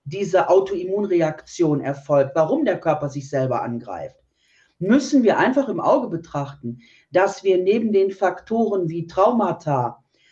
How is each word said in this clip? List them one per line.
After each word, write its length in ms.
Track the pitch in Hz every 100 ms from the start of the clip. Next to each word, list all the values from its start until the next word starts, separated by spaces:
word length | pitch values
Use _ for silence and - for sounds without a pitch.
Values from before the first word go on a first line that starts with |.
diese 460 | 139 185 180 180 -
Autoimmunreaktion 1300 | 185 190 190 180 202 202 175 156 156 - - 160 143
erfolgt, 520 | 131 143 - 143 135
warum 320 | 165 160 277 254
der 120 | 170
Körper 300 | 165 147 147
sich 220 | 147 135
selber 320 | 139 127 117
angreift, 540 | 120 117 107 87 73 - _ _ _ _ _ _
müssen 440 | 185 262 - 277
wir 160 | 220 151
einfach 320 | 202 269 262
im 100 | 170
Auge 280 | 151 247 165
betrachten, 720 | 165 - 143 139 - 120 120 - _ _
dass 320 | 175 190 -
wir 120 | 190 180
neben 300 | 185 226 220
den 180 | 196 196
Faktoren 800 | - 190 175 - 226 220 196 170
wie 160 | 165 160
Traumata, 960 | 185 214 233 196 - 156 135 117 - _ _ _